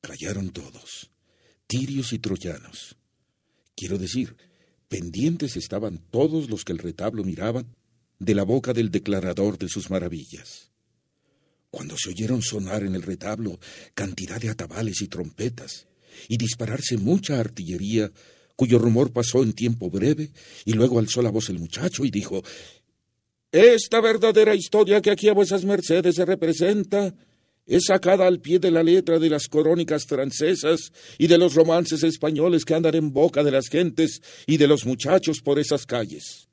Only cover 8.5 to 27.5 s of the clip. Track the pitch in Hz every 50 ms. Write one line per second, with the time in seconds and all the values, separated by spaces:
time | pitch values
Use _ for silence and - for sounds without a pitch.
8.5 | 117 135 127 127 123 117 113 107 87 101 - - 101 95 90 92 87 95 98 107
9.5 | 95 - - 87 - 104 90 - 95 95 85 87 82 80 69 - - - - -
10.5 | - - _ _ _ _ _ _ _ _ _ _ _ _ _ _ _ _ _ _
11.5 | _ _ _ _ - - - - - - - - 92 87 110 113 127 123 107 -
12.5 | - 107 98 95 98 107 101 98 92 92 85 90 92 - - 98 107 104 117 104
13.5 | 85 - - - - - - - _ - 113 95 85 - 98 90 - 117 113 113
14.5 | 110 - 90 80 - 98 113 110 92 - 104 - - - 90 78 - - 104 127
15.5 | 120 117 - - - - _ _ _ _ _ _ _ - - - 113 113 120 117
16.5 | - - 113 104 110 135 - - 127 110 95 110 170 196 196 - 147 127 113 110
17.5 | - - 92 82 90 87 95 101 110 113 107 98 - _ _ _ _ _ _ _
18.5 | _ - 131 120 120 117 113 120 113 117 139 - 120 123 117 120 - 127 131 110
19.5 | 107 - 110 123 117 120 95 90 - 196 98 131 151 156 156 147 - - - -
20.5 | - - - 101 113 110 117 127 123 117 110 104 - 123 120 113 101 110 110 -
21.5 | 95 87 85 82 - - 139 180 - - 135 131 - 101 98 - 101 95 90 -
22.5 | - - - - - _ _ _ _ _ _ _ _ _ _ _ _ _ _ _
23.5 | - 160 208 240 240 220 - - - 226 220 226 220 220 185 220 208 214 220 220
24.5 | 214 196 175 - - 208 214 180 202 214 - 208 202 190 - 208 208 190 202 170
25.5 | 196 196 175 196 202 190 180 - 165 180 175 180 170 160 180 165 190 - 170 160
26.5 | 160 135 165 180 208 208 196 196 - 202 202 190 - _ _ _ _ _ _ _